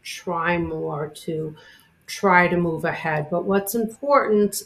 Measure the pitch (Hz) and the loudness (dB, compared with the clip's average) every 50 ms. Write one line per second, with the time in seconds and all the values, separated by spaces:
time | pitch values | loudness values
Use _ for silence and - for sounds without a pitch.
0 | - - - - - 185 175 165 165 170 175 170 165 160 160 160 160 160 156 147 | -16 -14 -14 -10 -6 -4 -4 -2 0 0 0 0 0 -2 -4 -6 -6 -4 -4 -6
1 | 156 151 - - - - 165 156 156 156 156 - - - - - _ _ _ _ | -6 -8 -10 -12 -8 -6 -6 -4 -6 -6 -10 -14 -20 -20 -20 -20 _ _ _ _
2 | _ - - - - 196 180 180 175 170 175 175 170 170 160 151 156 165 156 - | _ -14 -6 0 4 6 6 6 6 4 2 2 0 0 -2 -2 -2 -4 -4 -4
3 | - 160 156 151 147 - 175 175 - 196 196 196 196 - - 233 220 220 - - | -4 -2 -2 -2 -2 -2 -4 -4 0 0 0 0 0 0 -2 -2 -2 -4 -6 -6
4 | - 285 285 269 - 214 214 208 208 202 202 - - | 0 4 4 4 4 4 4 4 4 2 0 -4 -4